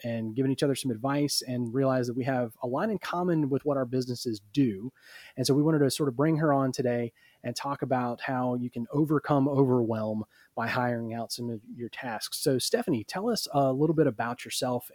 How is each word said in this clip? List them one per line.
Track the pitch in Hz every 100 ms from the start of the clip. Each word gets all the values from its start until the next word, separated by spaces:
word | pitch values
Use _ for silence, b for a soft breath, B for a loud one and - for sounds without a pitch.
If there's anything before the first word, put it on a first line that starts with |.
and | 120 117 110
given | 110 135
each | 127
other | 147
some | 131 131
advice | 110 135 143 147 - -
and | 123 117
realized | 131 131 131 123
that | 120
we |
have | 127 127 117 -
a | 123
lot | 135 220
in | 190
common | - 175 180 165 139
with | 135 147
what | 135
our |
businesses | 123 127 123 120 123 107 -
do. | 143 127 95 123 - B B B B
And | 131
so |
we | 139
wanted | 151 156
to | 135
sort | - 143
of | 120
bring | 160 156
her | 156
on | 139 131
today | - 123 120 117 - b b
and | 120
talk | 120 139 139
about | 131 127 123 120
how | - 127 127
you | 123 123
can | 123 117
overcome | 147 156 151 - 143 139
overwhelm | 135 131 123 113 110 110 107 - b b -
by | 117
hiring | 127 123 117 113
out | 113 113
some | - 120
of | 110 - 151
your | 117
tasks. | - 123 107 - -
So | 147 127
Stephanie, | - - - 120
tell | - 185 220
us | - -
a | 143 135
little | 131 160
bit | 160 139
about | 110 117 123 120
yourself | - 123 123 -